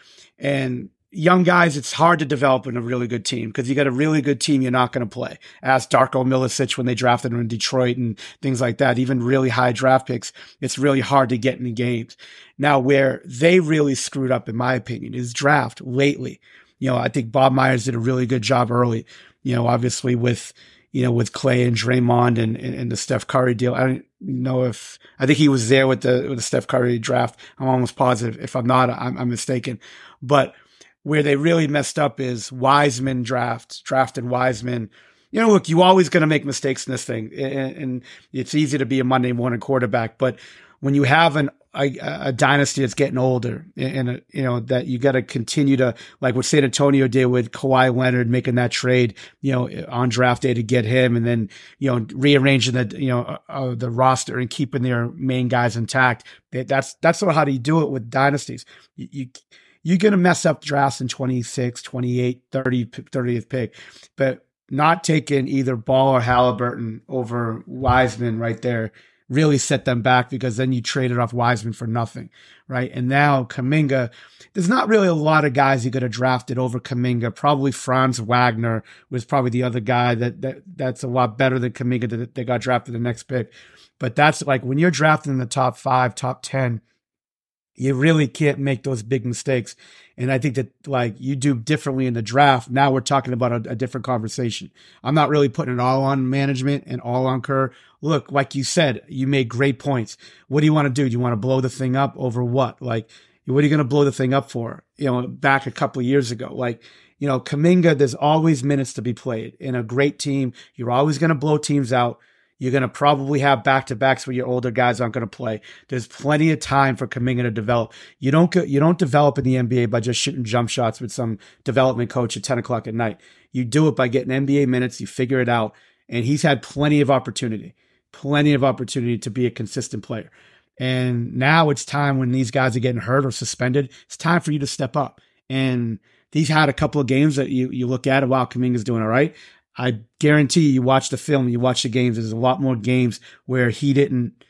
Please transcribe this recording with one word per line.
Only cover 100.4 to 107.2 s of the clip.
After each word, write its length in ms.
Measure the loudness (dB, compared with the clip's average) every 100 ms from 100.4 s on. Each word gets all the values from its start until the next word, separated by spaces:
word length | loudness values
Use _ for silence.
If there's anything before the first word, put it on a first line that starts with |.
| -4
What 120 | 2
do 60 | 4
you 80 |
wanna 160 | 4 2
do? 180 | 0 0
Do 40 |
you 60 | 0
wanna 180 | -2 -2
blow 260 | 0 0
the 80 | -2
thing 260 | -4 -2 0
up 180 | -2 -2
over 260 | -4 -2
what? 380 | -2 0 -2 -4
Like, 260 | -4 -4 -6 -14 _ _ -2
what 140 | 2
are 60 | 4
you 40 |
gonna 140 | 2
blow 200 | 2 2
the 80 | 2
thing 220 | 2 0
up 160 | 0 -2
for? 340 | -6 -8 -10 _ -6
You 100 | -2
know, 200 | -2 -4
back 400 | -4 0 0 -2
a 40 |
couple 300 | -4 -4 -2
of 60 | 0
years 240 | 0 0
ago, 220 | -6 -10
like, 300 | -6 -6 -6 -14 -20 _
you 80 | _